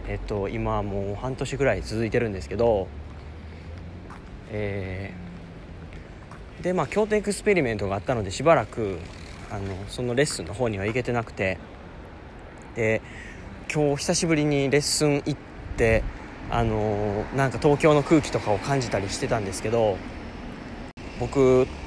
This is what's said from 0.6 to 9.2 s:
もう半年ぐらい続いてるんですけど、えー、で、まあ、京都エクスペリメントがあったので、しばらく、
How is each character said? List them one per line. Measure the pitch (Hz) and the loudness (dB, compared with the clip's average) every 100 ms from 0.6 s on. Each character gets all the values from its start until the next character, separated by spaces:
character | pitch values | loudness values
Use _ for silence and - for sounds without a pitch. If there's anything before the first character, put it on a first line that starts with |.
| 110 107 | 0 0
も | 101 98 98 | 0 -2 -4
う | 98 | -4
半 | 127 131 | -4 -4
年 | 135 131 | -4 2
ぐ | |
ら | 131 92 | 2 2
い | |
続 | - 110 113 | 0 -2 2
い | |
て | 120 | 2
る | 113 | 2
ん | |
で | 95 | -2
す | - | -4
け | 101 | 2
ど、 | 117 104 85 - - - - - - - - - - - - - - - - | 4 4 0 -6 -12 -14 -14 -14 -14 -14 -14 -12 -12 -14 -14 -14 -14 -14 -8
え | 107 101 98 95 92 98 90 87 87 87 - - - - - - - - - - - | -4 -4 -4 -4 -6 -8 -10 -12 -12 -14 -14 -14 -14 -14 -14 -14 -16 -16 -16 -14 -6
ー、 | |
で、 | 170 | 0
ま | 180 | 0
あ、 | 143 | 2
京 | 202 214 | 2 4
都 | 214 | 2
エ | |
ク | 202 | 2
ス | 196 | 0
ペ | 214 185 | 4 4
リ | |
メ | 127 | 4
ン | 107 | 2
ト | 98 | 0
が | 101 | 0
あ | |
っ | |
た | - 120 | 0 0
の | 101 | 0
で、 | |
し | - | 2
ば | 147 151 | 6 6
ら | 110 | 4
く、 | - 104 87 90 - | -2 -4 -4 -8 -12